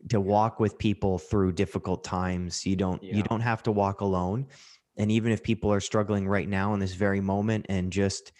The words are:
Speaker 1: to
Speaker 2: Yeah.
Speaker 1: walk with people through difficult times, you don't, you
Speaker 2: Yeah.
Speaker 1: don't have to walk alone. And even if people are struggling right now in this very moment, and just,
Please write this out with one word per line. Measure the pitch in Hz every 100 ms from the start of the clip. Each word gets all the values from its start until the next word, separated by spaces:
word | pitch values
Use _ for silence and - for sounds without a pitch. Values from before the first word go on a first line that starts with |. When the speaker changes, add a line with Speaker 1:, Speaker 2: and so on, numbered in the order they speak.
| -
Speaker 1:
to | 107
Speaker 2:
Yeah. |
Speaker 1:
walk | 95 104 110 -
with | 107 -
people | 110 101 98 90
through | - 107 95
difficult | 90 95 95 - 90
times, | - 92 92 90 87 - -
you | 95
don't, | 92 90
you | 98 104
Speaker 2:
Yeah. | 95
Speaker 1:
don't | 110
have | 120 113
to | 120
walk | 101 98 101
alone. | 101 92 90 110 139 - - - _ -
And | 107
even | 113 113
if | 107
people | - 113 104
are | 101
struggling | - 110 101 104 95
right | 98 82
now | 95 101
in | 104
this | 95
very | 90 101 98
moment, | 98 101 107 110 -
and | 95 92
just, | 95 98 - -